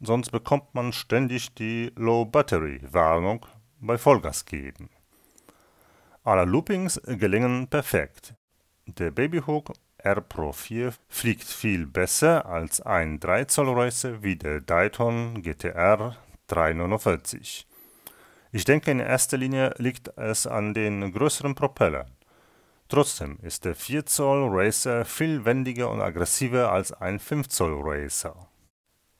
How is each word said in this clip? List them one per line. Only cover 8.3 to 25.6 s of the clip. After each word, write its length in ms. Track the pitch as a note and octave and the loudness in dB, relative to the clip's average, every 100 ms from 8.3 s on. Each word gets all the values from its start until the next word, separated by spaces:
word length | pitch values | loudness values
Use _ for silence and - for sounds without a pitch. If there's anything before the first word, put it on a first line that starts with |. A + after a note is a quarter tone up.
| - _ _ _ _ | -20 _ _ _ _
Der 280 | - - E2+ | -14 -6 -4
Babyhook 600 | F#2 D3+ E3+ D3 D3+ - - _ _ | -2 -2 -2 -2 -4 -6 -18 _ _
R 200 | G2 G2+ | 0 0
Pro 280 | - - D2+ | -2 -6 -6
vier 420 | - - A2+ B2 - _ | -6 -8 -4 -4 -6 _
fliegt 340 | - A#2 - | -2 0 0
viel 400 | - - A2+ F2+ | -4 -4 0 0
besser 640 | C#2+ E2+ F2+ - D#3 D#3+ F#2 | -2 0 0 2 4 4 0
als 340 | E2 D#2+ - | -4 -4 -4
ein 400 | - F#2 D#2+ D2+ | 0 0 0 -2
drei 240 | E2 G#2 | 0 0
Zoll 340 | C#3 - C3 A#2+ | 2 2 2 2
Racer 440 | B2 - B2+ A2 | 0 -2 -6 -4
wie 120 | G2+ | -4
der 280 | F2 D2+ D2+ | -2 -4 -4
Dayton 800 | C#2 E2+ G#2 - A#2 A#2 A#2 A2+ | 2 4 4 2 0 0 -4 -6
G 100 | E2+ | -8
T 160 | D2 F2 | -6 -4
R 480 | F2 F#2+ G#2+ A#2+ A#2 - - - | 4 6 6 2 -8 -20 -16 -4
drei 260 | E2 D#2+ | 0 2
neunundvierzig. 920 | E2 F2+ F2+ - D#2 - - - - - _ _ _ - - - _ _ | 0 -2 0 0 0 -2 -10 -12 -14 -16 _ _ _ -20 -20 -20 _ _
Ich 140 | G#2+ | 0
denke, 280 | - D3+ D#3+ | 4 4 4
in 80 | B2+ | 0
erster 360 | - B2+ - C3 | 2 2 2 0
Linie 380 | C3 C3+ C3 - | 0 2 0 0
liegt 320 | B2 - - - | -2 -4 -10 -6
es 300 | A2 A2 - | -2 -2 -2
an 260 | A2+ G#2 | -2 -2
den 400 | G#2+ G#2+ G2+ G2 | 0 0 0 -2
größeren 420 | G2+ D3 - C#3+ | 0 0 0 -4
Propellern. 560 | C3 C#3+ - F2+ C#2 A#1+ - _ _ _ _ _ _ - | -2 -2 2 2 0 -8 -18 _ _ _ _ _ _ 0
Trotzdem 500 | C#3+ C#3+ - C#2+ - | 2 2 0 -8 -10
ist 240 | E2 - F2+ | -10 -8 -6
der 80 | |
vier 320 | D#2+ - D3 - | -6 -4 -4 -2
Zoll 420 | - C#3 C#3 B2+ | 0 2 2 2
Racer 540 | F#2 G#2 - C3 A#2 | 2 2 2 0 -2
viel 400 | A2+ - D#3+ D3 | -2 -2 0 2
wendiger 460 | A2+ C3 | 2 2